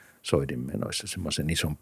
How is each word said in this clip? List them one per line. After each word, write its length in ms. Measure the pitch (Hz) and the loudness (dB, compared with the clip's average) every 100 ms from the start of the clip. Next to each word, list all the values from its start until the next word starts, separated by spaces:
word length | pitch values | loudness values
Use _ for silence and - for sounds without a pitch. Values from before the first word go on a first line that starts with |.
| - - | -20 -16
soidinmenoissa 840 | - 71 69 67 65 53 - - - | 2 2 4 -2 -2 -2 -2 -4 -4
semmoisen 420 | - 85 - 73 | -4 -2 0 0
ison 280 | 82 78 76 | 2 2 0